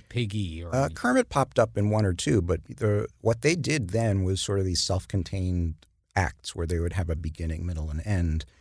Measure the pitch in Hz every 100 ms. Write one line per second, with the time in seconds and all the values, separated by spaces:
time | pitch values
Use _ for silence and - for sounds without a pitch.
0 | - 120 110 104 90 80 85 127 147 80
1 | 240 254 - 143 131 - 113 104 104 107
2 | 101 87 151 117 85 87 - - 110 104
3 | - - 110 117 147 175 151 151 92 113
4 | 113 98 92 95 - 98 92 87 - 95
5 | - 98 85 98 92 90 85 80 - _
6 | _ 98 90 - - - 82 85 85 90
7 | 85 78 80 78 82 82 87 80 78 78
8 | 104 95 85 78 - _